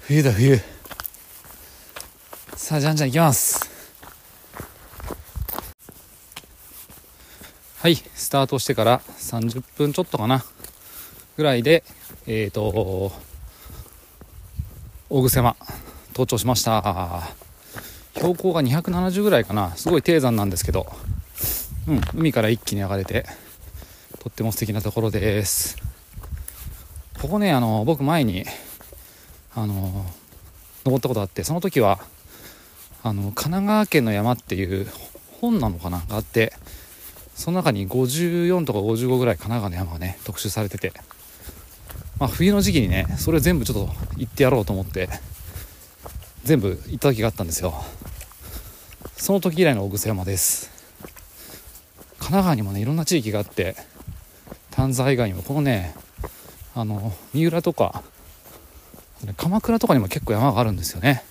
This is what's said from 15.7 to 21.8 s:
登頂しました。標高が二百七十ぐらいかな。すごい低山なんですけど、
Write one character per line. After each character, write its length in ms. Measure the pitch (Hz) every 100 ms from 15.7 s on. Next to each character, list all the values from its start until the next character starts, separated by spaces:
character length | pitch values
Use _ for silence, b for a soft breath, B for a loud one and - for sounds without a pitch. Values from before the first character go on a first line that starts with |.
| B B B B
登 180 | - 127
頂 100 | 117
し 120 | 120
ま 80 | 117
し 80 |
た。 680 | - 110 101 87 90 85 82 - - - B B B B B -
標 180 | 165
高 180 | 175 190
が 80 | 165
二 120 | 131
百 180 | 151 180
七 200 | 175 185
十 100 | 185
ぐ 80 | 208
ら 80 | 143
い 60 |
か 100 | -
な。 220 | 104 90 85
す 120 | -
ご 80 | 165
い 40 |
低 160 | - 160
山 160 | 131
な 100 | 113
ん 60 | 101
で 60 | 87
す 80 |
け 80 | -
ど、 200 | 92 - - - - - B B B B -